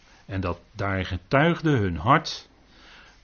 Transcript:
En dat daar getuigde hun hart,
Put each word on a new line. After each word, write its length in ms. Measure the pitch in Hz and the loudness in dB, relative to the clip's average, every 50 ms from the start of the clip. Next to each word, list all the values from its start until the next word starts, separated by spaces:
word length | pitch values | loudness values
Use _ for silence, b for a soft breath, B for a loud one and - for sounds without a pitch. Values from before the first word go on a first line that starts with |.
| b b b b b | b b b b b
En 140 | - 101 95 | -10 -8 -6
dat 200 | 90 87 87 - - _ - | -4 -4 -6 -8 -12 _ -10
daar 320 | - 101 98 95 95 90 | -8 -6 -4 -2 -2 -4
getuigde 680 | - 95 90 - - - 135 151 170 170 - 160 160 | -4 -6 -8 -4 0 2 2 4 4 2 2 0 0
hun 260 | 147 120 101 92 85 | 2 2 2 0 -2
hart, 520 | 76 78 113 143 160 - - - - - - _ _ B B B B B B B B B B B B | 0 2 4 4 4 2 -2 -8 -12 -14 -20 _ _ B B B B B B B B B B B B